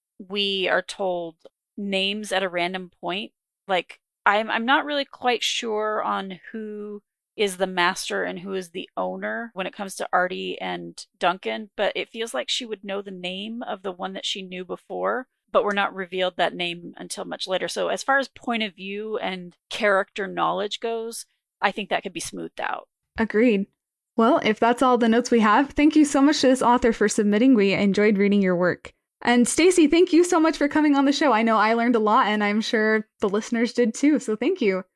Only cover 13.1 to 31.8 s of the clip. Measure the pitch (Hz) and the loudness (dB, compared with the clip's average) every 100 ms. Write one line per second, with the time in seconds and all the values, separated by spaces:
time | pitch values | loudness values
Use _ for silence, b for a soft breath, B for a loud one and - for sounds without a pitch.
13.1 | 185 180 190 214 233 - 196 190 180 190 | -10 -8 -8 -10 -10 -10 -8 -8 -8 -8
14.1 | 190 - 202 185 180 185 180 - 185 185 | -8 -8 -8 -8 -12 -10 -12 -10 -4 -2
15.1 | 233 262 _ _ 202 208 202 196 185 180 | -4 -6 _ _ 0 2 0 -2 -4 -8
16.1 | 185 180 180 - 175 175 170 175 - 180 | -2 -2 0 -2 -2 -6 -8 -12 -16 -12
17.1 | - 180 - 190 185 170 - - 196 - | -10 -10 -10 -4 -4 -4 -4 -4 -4 0
18.1 | 277 254 - - 226 214 175 190 202 220 | 0 -2 -8 -6 -4 -6 -8 -12 -10 -8
19.1 | 214 190 185 175 - - - 214 196 196 | -6 -6 -8 -12 -18 -14 -2 2 2 0
20.1 | - 190 175 160 180 208 - 233 226 226 | -6 -6 -2 -2 -2 -6 -6 -6 -6 -8
21.1 | 226 - _ _ - 202 214 190 190 196 | -12 -16 _ _ -4 -4 -4 -4 -4 -4
22.1 | 170 - 185 165 - - - - _ _ | -10 -12 -10 -12 -8 -8 -8 -12 _ _
23.1 | - 220 208 247 202 196 _ _ _ _ | -4 0 4 4 2 -2 _ _ _ _
24.1 | - 226 320 214 214 233 - 254 240 233 | 2 4 4 2 2 2 4 4 4 4
25.1 | 226 247 233 214 220 285 - 294 311 294 | 2 4 4 6 4 2 4 4 6 4
26.1 | 277 285 302 254 262 233 247 240 220 208 | 4 4 4 4 4 4 4 2 2 0
27.1 | - 208 208 262 233 196 185 202 190 208 | 2 2 4 6 6 4 2 2 4 4
28.1 | 196 202 202 185 175 180 - - _ _ | 4 4 4 2 2 0 -2 -8 _ _
29.1 | - - 240 233 - 349 359 302 330 359 | -4 2 4 4 4 4 6 6 6 4
30.1 | 311 349 349 320 311 285 311 302 277 277 | 4 4 4 2 2 0 2 4 4 4
31.1 | 277 294 220 226 220 214 233 | 4 4 4 4 4 2 2